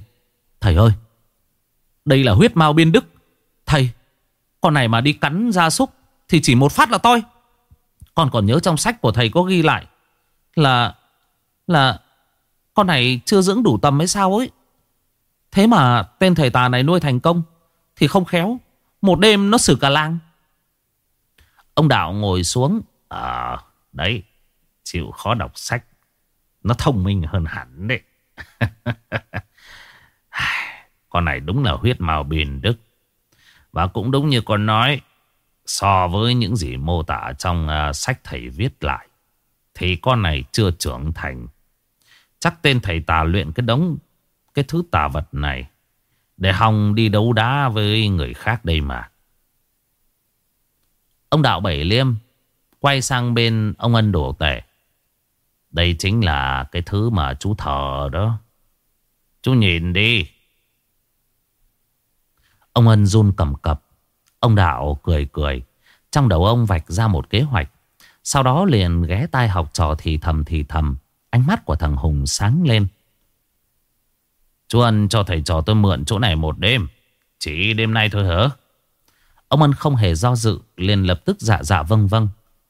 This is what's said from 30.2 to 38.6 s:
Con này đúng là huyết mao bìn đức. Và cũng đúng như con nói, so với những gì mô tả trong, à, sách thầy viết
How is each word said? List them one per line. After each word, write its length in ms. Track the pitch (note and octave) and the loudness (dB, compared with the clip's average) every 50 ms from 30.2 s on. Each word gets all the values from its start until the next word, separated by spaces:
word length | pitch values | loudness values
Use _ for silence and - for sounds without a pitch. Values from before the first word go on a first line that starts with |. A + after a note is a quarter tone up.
| _ _ - - - - - - - - - - _ _ _ _ _ _ | _ _ -8 -6 -6 -4 -4 -6 -8 -12 -16 -20 _ _ _ _ _ _
Con 160 | - F2 E2+ | -4 -2 -2
này 140 | D#2 C2+ C2 | -2 -4 -6
đúng 240 | C#2 D#2+ F#2+ C#3+ C3+ | -6 -6 -4 -2 -2
là 80 | F#2 | -2
huyết 300 | C2+ - - B2 B2+ - | -4 -2 -2 -2 -2 -2
mao 220 | F2+ E2 D#2+ D2+ C#2 | -4 -4 -4 -4 -4
bìn 380 | C#2+ D#2+ D#2 D2 C#2+ C#2 C2+ | -4 -4 -4 -4 -4 -6 -4
đức. 160 | C2 G#2+ B2 - _ _ _ _ _ _ _ _ _ _ _ _ _ _ _ _ _ _ | -4 -4 -4 -4 _ _ _ _ _ _ _ _ _ _ _ _ _ _ _ _ _ _
Và 160 | - D#2+ F2 | -6 -4 -4
cũng 240 | F#2 - A2+ G2 B2+ | -4 -4 -4 -4 -2
đúng 180 | C3+ C#3 D3 D3+ | -2 0 0 2
như 120 | C3 A#2 | 0 0
con 240 | G#2+ - G#2+ G#2 G#2 | 0 0 -2 0 0
nói, 360 | A2 G#2+ A2 A#2+ C#3 D3 C3 - _ _ _ _ _ _ _ _ _ _ _ _ | 0 2 2 2 2 0 -2 -6 _ _ _ _ _ _ _ _ _ _ _ _
so 420 | - - - G2 G2 G2 F#2 F2+ | -10 -8 -2 0 2 2 2 2
với 260 | F2 F2+ G#2 A2+ A#2+ B2 | 0 -2 -2 0 0 0
những 220 | B2 A2+ F2 B2 | 0 0 -2 -2
gì 220 | G2+ D2+ B1 B1 | -4 -4 -6 -8
mô 260 | B1+ C#2+ E2 F2 E2 D2 | -6 -4 -2 -2 -2 -2
tả 300 | - C#2+ A1+ - B1 C2+ | -4 -6 -6 -6 -10 -12
trong, 300 | - - F2+ F2 E2+ D#2+ | -6 -4 -2 -2 -2 -2
à, 260 | D#2 D#2 D2+ D2+ D2 C#2 | -2 -2 -2 -4 -4 -6
sách 260 | - - - C3 - _ | -6 -6 -6 -6 -6 _
thầy 260 | - C#2+ B1 A#1+ B1 | -14 -14 -12 -12 -12
viết 340 | B1+ D2+ | -8 -6